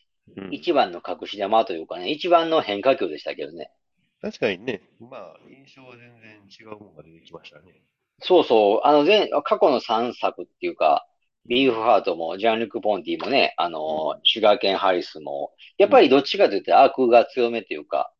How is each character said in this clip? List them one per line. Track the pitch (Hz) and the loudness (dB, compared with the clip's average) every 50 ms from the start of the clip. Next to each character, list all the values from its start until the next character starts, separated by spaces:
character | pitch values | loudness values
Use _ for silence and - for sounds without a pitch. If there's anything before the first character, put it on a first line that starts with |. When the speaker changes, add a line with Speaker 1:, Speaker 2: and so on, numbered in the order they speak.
| _ _ _ _ _ _ _ | _ _ _ _ _ _ _
Speaker 1:
う | - | -16
ん。 | - 185 - | -12 -12 -12
Speaker 2:
一 | - - 175 160 | -6 -4 -2 0
番 | 135 113 95 | 0 0 -2
の | 87 85 - - | -4 -10 -12 -12
隠 | 90 82 - 85 | -12 -10 -12 -12
し | 92 101 | -10 -8
玉 | 101 95 110 113 113 | -4 0 2 2 2
と | - 92 | 0 -4
い | 80 | -10
う | 80 - | -10 -12
か | 80 82 | -12 -10
ね、 | 90 98 | -6 -6
一 | 151 147 - 180 | -6 -6 0 2
番 | 170 165 165 165 | 2 2 2 2
の | 160 156 | -2 -2
変 | - 104 101 101 | -2 -2 -6 -2
化 | 95 131 135 131 | 0 0 0 0
球 | 107 82 | -2 -6
で | 76 73 | -8 -10
し | - | -10
た | - 71 | -12 -10
け | - 76 | -10 -12
ど | 71 78 | -12 -12
ね。 | 82 76 - _ _ _ _ _ _ _ _ _ _ | -14 -18 -18 _ _ _ _ _ _ _ _ _ _
Speaker 1:
確 | - 104 - - | -14 -14 -8 -6
か | 131 113 | -6 -6
に | 98 87 | -6 -6
ね。 | 107 131 113 92 _ _ _ _ | -8 -8 -10 -10 _ _ _ _
ま | 113 123 135 120 | -20 -20 -20 -20
あ、 | 98 82 78 _ _ _ | -20 -20 -20 _ _ _
印 | - 131 135 135 _ | -20 -20 _ _ _
象 | 131 131 | -20 -20
は | 127 120 | -20 -20
全 | 117 120 120 120 113 | -20 -20 -20 _ _
然 | 110 110 107 107 104 98 - - | -20 -20 -20 _ _ _ -20 -20
違 | 110 | -20
う | 110 107 104 | -20 -20 -20
も | 104 98 | -20 -20
の | |
が | 80 76 76 | _ -20 -20
出 | 80 | _
て | 82 82 | -20 _
き | 85 _ - | _ _ -20
ま | 80 - | -20 -20
し | - | -20
た | - 76 | -20 -20
ね。 | 78 90 _ _ _ _ _ _ _ _ _ _ | _ _ _ _ _ _ _ _ _ _ _ _
Speaker 2:
そ | - - 185 170 | -2 2 4 4
う | 139 | 4
そ | - 131 110 107 101 104 - - | 4 4 4 4 4 2 2 2
う。 | 143 | 2
あ | |
の、 | 151 147 147 | 4 4 4
前、 | 156 214 208 170 - - 147 - | 4 2 2 0 0 -4 -4 -4
過 | - - - | -2 0 2
去 | 208 170 | 2 2
の | 135 117 | 2 0
三 | - - 113 110 120 120 110 | -2 -4 -4 -4 -4 -4 -6
作 | - - 98 - - 87 | -6 -6 -6 -6 -8 -14
っ | - _ _ | -18 _ _
て | - | -8
い | 87 | -8
う | 85 | -4
か、 | - 85 78 71 - - _ _ _ _ _ _ _ _ | 0 2 2 2 0 -2 _ _ _ _ _ _ _ _
Speaker 1:
う | - | -4
ん。 | |
Speaker 2:
ビ | 120 123 139 | -2 0 2
ー | 131 117 | 2 0
フ | 113 | 0
ハ | 110 117 113 95 | 2 2 2 2
ー | - | 2
ト | 98 87 | 0 -4
も、 | 82 82 82 87 95 | -4 -6 -8 -6 -2
ジ | 101 113 | -2 0
ャ | 110 | 0
ン | 113 | -2
ル | 117 104 | -4 -6
ク・ | - 110 | -8 -4
ポ | - 104 107 90 | -2 -2 -2 -2
ン | - | -4
テ | 85 | -6
ィ | 82 80 85 | -8 -6 -4
も | 98 | -2
ね、 | 135 135 90 - - - | 0 0 0 0 -2 -4
あ | 85 87 | -6 -4
の、 | 82 78 78 78 78 78 78 73 - - | -6 -6 -8 -6 -6 -4 -4 -6 -6 -4
Speaker 1:
う | |
ん。 | - | -2
Speaker 2:
シ | - - 117 | -2 0 2
ュ | |
ガ | 104 107 104 | 4 2 2
ー | - | 2
ケ | - 98 | 0 -2
ン・ | 95 85 | -2 0
ハ | 95 95 | 0 0
リ | 95 87 82 | 0 0 -4
ス | - - 80 | -6 -12 -16
も、 | 76 69 71 71 73 - _ _ - - _ - | -14 -12 -10 -10 -10 -12 _ _ -20 -6 _ 0
や | 196 202 | 2 6
っ | |
ぱ | 240 262 | 6 6
り | 190 139 | 6 6
ど | 131 139 | 6 4
っ | 135 | 2
ち | - - 196 | 0 0 0
か | 202 131 | 0 0
と | 101 | 0
い | 95 | -2
う | - | 0
と | - - 110 | 2 4 6
悪 | 139 135 - - 131 120 | 6 6 4 2 2 4
が | 117 117 107 | 6 4 4
強 | - - 131 120 117 | 4 0 -2 -2 -2
め | 117 117 - | -2 -6 -8
と | - 85 | -10 -12
い | 76 | -14
う | 73 | -10
か。 | - - 69 - - _ _ | -6 -4 -4 -4 -6 _ _